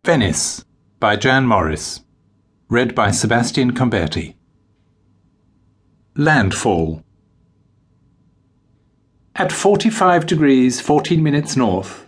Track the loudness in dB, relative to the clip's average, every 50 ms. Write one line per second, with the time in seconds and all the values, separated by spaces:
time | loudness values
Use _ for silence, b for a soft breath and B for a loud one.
0 | 0 0 2 2 2 0 -2 -4 -6 -8 -8 -12 -18 _ _ _ _ _ _ _
1 | 0 0 0 2 2 2 2 2 2 2 2 2 0 -2 -4 -6 -8 -12 -14 -16
2 | _ _ _ _ _ _ _ _ _ _ _ _ _ _ 0 0 0 0 0 0
3 | 0 0 0 -2 -2 0 0 0 0 -2 -2 0 -2 0 0 0 -2 0 0 -2
4 | -2 -4 -4 -8 -10 -10 -16 _ _ _ _ _ _ _ _ _ _ _ _ _
5 | _ _ _ _ _ _ _ _ _ _ _ _ _ _ _ _ _ _ _ _
6 | _ _ _ -2 2 2 2 2 2 0 -2 -2 0 0 0 0 0 -2 -4 -10
7 | -14 _ _ _ _ _ _ _ _ _ _ _ _ _ _ _ _ _ _ _
8 | _ _ _ _ _ _ _ _ _ _ _ _ _ _ _ _ _ _ _ _
9 | _ _ _ _ _ _ _ -4 -4 -4 -4 0 2 2 2 4 2 -2 0 2
10 | 2 4 4 2 2 0 0 2 4 4 4 4 4 2 0 -2 -2 0 0 0
11 | 0 0 0 0 2 0 0 -2 -2 -2 -2 0 0 0 0 -2 -6 -10 -16 -20
12 | -20